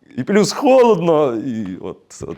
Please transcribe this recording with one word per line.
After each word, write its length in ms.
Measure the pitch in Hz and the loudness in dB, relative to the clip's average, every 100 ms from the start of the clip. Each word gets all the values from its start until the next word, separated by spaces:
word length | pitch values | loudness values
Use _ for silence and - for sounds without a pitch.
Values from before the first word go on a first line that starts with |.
| _ - | _ -12
і 60 | |
плюс 280 | 127 208 196 | -2 0 0
холодно, 840 | - 285 262 240 202 170 156 147 113 | 0 2 4 4 2 2 2 2 -2
і 400 | 139 113 98 92 | -6 -8 -8 -10
от, 420 | 92 - _ - | -12 -14 _ -18
от 100 | - | -16